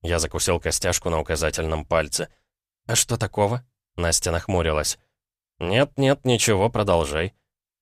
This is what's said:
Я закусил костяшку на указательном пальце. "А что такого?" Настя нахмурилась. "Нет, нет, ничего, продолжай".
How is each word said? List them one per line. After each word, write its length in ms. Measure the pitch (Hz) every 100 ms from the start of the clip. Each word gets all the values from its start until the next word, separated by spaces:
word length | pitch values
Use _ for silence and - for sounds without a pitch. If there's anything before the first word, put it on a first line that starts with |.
Я 180 | 85 85
закусил 400 | 80 82 - 85
костяшку 500 | 82 - 90 90 90
на 80 | 80
указательном 640 | 78 78 80 76 80 80
пальце. 440 | 73 82 76 - - _ _ _ _ _ -
"А 80 |
что 220 | 117 - 117
такого?" 480 | 101 - 104 123 - _ _ -
Настя 340 | 85 82 87
нахмурилась. 680 | 82 - 90 82 76 73 - _ _ _ _ _ _
"Нет, 320 | 85 110 139 -
нет, 280 | 135 139
ничего, 460 | 127 117 - 98 110
продолжай". 640 | - 101 85 73 76 92 - _ _ _ _